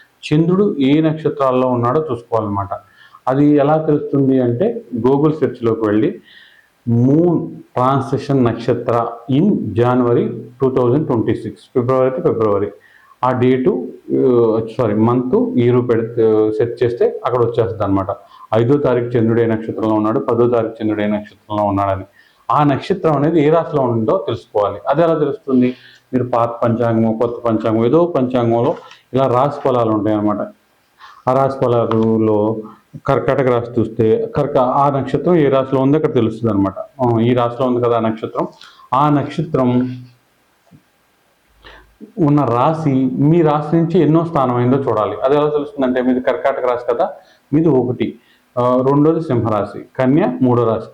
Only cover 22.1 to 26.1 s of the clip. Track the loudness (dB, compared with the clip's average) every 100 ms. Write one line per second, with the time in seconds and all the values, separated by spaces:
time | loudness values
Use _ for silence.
22.1 | _ _ _ -2 0 2 0 -4 -2 0
23.1 | 0 0 2 2 2 0 -2 -2 0 0
24.1 | -2 -2 -8 -6 -2 -2 -4 -4 0 2
25.1 | 0 -2 -4 -2 2 2 -2 -16 -20 _